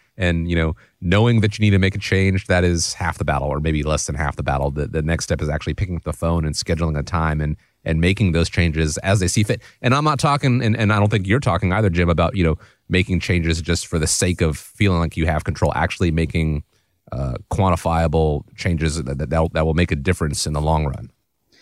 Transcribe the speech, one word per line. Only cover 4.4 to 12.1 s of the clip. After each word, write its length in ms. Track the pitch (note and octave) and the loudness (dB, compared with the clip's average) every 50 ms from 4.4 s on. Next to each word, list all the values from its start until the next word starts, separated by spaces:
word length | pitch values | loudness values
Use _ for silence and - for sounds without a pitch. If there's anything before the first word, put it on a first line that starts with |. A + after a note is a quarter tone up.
| C#2 | -4
battle. 280 | C#2 C2+ C2+ C#2 C#2+ | -2 -2 -2 -2 -2
The, 160 | C#2 D2 C#2+ - | -2 -4 -4 -4
the 160 | - D#2+ D2+ | -4 -4 -2
next 220 | D#2 E2+ D#2+ - | -2 -2 -2 -2
step 140 | - E2+ C#2 | -4 -4 -2
is 100 | D#2 D2+ | -2 -2
actually 260 | D2+ D#2 - D#2+ D2+ | -4 -4 -4 -6 -4
picking 220 | - - F2+ F2+ D#2+ | -4 -4 -4 -4 -6
up 60 | - | -6
the 100 | D#2 C#2+ | -8 -6
phone 320 | - - E2 E2+ E2+ D#2 | -4 -2 0 0 0 0
and 100 | D2+ D2 | -2 -4
scheduling 420 | - - - F2 D#2 E2+ D#2+ D2+ D2 | -4 -4 -4 -2 -2 0 -2 -2 -2
a 60 | C#2+ | -4
time 380 | - - E2 D#2+ D#2+ D#2 D2+ | -2 -2 -2 0 0 0 -2
and, 160 | D2+ D2 D#2+ - _ _ _ _ - | -2 -2 -4 -6 _ _ _ _ -6
and 160 | - D#2+ D#2+ | -2 0 2
making 300 | E2+ F2+ G2 - A2 F#2 | 2 2 2 2 2 2
those 180 | E2 E2 E2 - | 2 2 0 0
changes 480 | - - E2+ E2+ D2 D#2+ D#2+ D2+ D2 - | 0 0 0 0 0 0 0 -2 -2 -2
as 220 | - F#2 G2 G#2+ | -2 0 0 2
they 80 | F#2 E2+ | 2 0
see 160 | - A2+ G2+ | 2 0 0
fit. 180 | - A#2 - - - - _ - | 0 -2 -4 -6 -12 -16 _ -2
And 100 | B2 B2+ | 0 2
I'm 100 | C#3+ D3+ | 2 2
not 140 | D#3 D3 B2 | 2 2 2
talking, 460 | - D3+ C#3+ C#3 - C3+ A#2+ B2+ B2+ | 2 0 0 2 2 2 2 2 2
and, 120 | A2 G#2 | 0 0
and 160 | - A2 G2+ | 2 2 2
I 60 | G#2+ G2+ | 4 4
don't 140 | G#2 G#2 | 2 2
think 160 | A2+ G#2 F#2 G2+ | 2 0 2 2
you're 120 | B2+ C3 | 0 2
talking 320 | - A2 E2+ E2 - F2+ F2+ | 2 2 0 2 2 0 2
either, 180 | G#2 A2 F#2+ | 2 2 2
Jim, 180 | E2 F2 F2 | 2 2 2
about, 260 | E2+ | 2